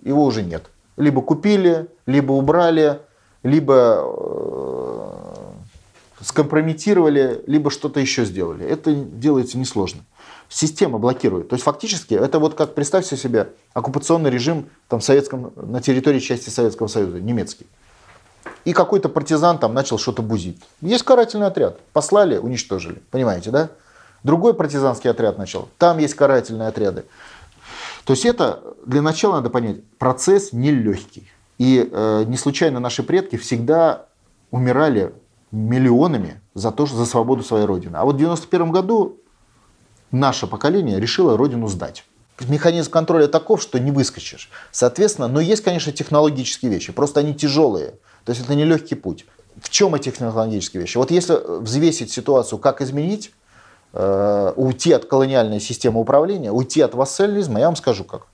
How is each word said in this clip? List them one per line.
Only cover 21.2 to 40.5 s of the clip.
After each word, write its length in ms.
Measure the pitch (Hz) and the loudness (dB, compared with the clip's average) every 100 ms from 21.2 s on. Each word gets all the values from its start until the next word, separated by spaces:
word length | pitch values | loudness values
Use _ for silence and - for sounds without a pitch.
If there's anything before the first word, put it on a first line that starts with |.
| 233 214 202 | 4 0 -2
отряд. 340 | - 107 - _ | 0 -2 -2 _
Послали, 460 | 156 147 202 190 104 | -4 2 4 4 2
уничтожили. 680 | 117 120 - 95 85 - _ | -2 -6 -6 -8 -8 -14 _
Понимаете, 400 | 131 120 92 95 | -2 -2 -2 -2
да? 180 | 135 160 - _ _ - _ | 0 -2 -6 _ _ -20 _
Другой 320 | 131 165 226 - | 0 4 4 2
партизанский 560 | 151 143 135 120 123 | -2 0 0 0 0
отряд 260 | 117 110 95 | 0 0 -2
начал. 320 | - - - _ | -8 -10 -12 _
Там 220 | 170 160 | 4 4
есть 160 | 147 - | 0 2
карательные 540 | 139 131 110 113 110 | 4 4 0 -6 -6
отряды. 360 | 110 101 87 - _ - - - _ - - - - - | -2 -4 -4 -12 _ -20 -20 -20 _ -20 -16 -16 -8 -2
То 60 | |
есть 140 | 131 240 | 2 2
это, 360 | 240 135 - - - - | 2 0 -2 -12 -16 -2
для 160 | 139 | 0
начала 340 | 151 160 208 165 | 0 0 0 2
надо 140 | 120 | 0
понять, 340 | 123 113 92 - _ | -2 -2 -6 -12 _
процесс 540 | 127 131 - 196 202 | 0 2 4 2 2
нелёгкий. 760 | 117 139 139 107 92 - - - _ _ - | -2 2 2 0 -2 -8 -20 -20 _ _ 0
И, 320 | 127 131 - | 4 4 4
э, 340 | 98 110 107 110 | 0 2 2 0
не 80 | 127 | -2
случайно 460 | 143 139 165 127 | -2 0 0 0
наши 200 | 123 - | -4 -6
предки 360 | 113 180 190 - | 0 0 0 -8
всегда 720 | - 120 120 160 165 - - _ _ _ _ | -4 -2 2 4 4 2 -8 _ _ _ _
умирали 640 | 123 127 127 151 110 92 - _ _ _ | -2 0 2 2 2 -2 -8 _ _ _
миллионами 920 | 107 110 127 131 120 175 123 85 - _ | -6 -2 2 4 4 4 0 -6 -12 _
за 180 | 104 110 | -6 -4
то, 140 | 110 147 | -2 -2
что, 120 | 117 | -2
за 80 | 117 | 0
свободу 380 | 123 117 131 | 0 0 -2
своей 220 | - 110 101 | 0 0 0
родины. 300 | 92 87 80 | -2 -6 -2
А 80 | |
вот 120 | 127 135 | 0 2
в 20 | |
девяносто 300 | 165 170 - | 0 -2 -2
первом 240 | 175 165 | -2 0
году 480 | 175 185 226 190 - _ _ _ _ _ _ _ _ _ | 0 0 0 0 -6 _ _ _ _ _ _ _ _ _
наше 360 | 127 139 120 | 0 0 0
поколение 520 | 98 | -6